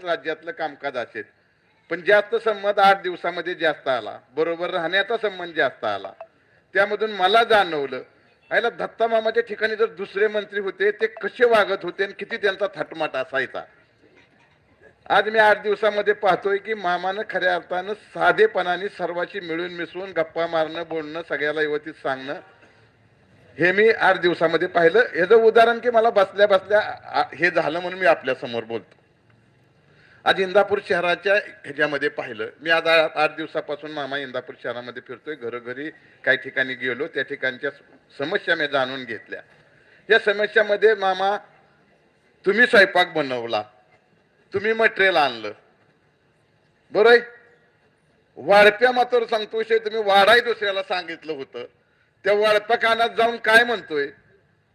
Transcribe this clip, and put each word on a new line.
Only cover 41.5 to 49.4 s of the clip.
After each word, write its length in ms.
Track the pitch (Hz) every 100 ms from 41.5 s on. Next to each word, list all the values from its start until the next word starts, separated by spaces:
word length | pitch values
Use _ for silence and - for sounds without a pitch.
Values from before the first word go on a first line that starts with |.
| _ _ _ _ _ _ _ _ _ -
तुम्ही 200 | 175 240
स्वयंपाक 460 | 226 190 175 175
बनवला, 520 | 160 135 123 117 107 107 _ _ _ _ _ _ _ _
तुम्ही 180 | 202 214
मटेरियल 440 | 226 220 - 190 180
आणलं, 360 | 139 117 104 107 _ _ _ _ _ _ _ _ _ _ _ _ _
बरोबर 200 | 160 226
आहे? 100 | 240 - - _ _ _ _ _ _ _ _ _ -
वाढप्या 560 | 135 202 208 208 247
मात्र 320 | 247 240 247
सांगतो 340 | 226 220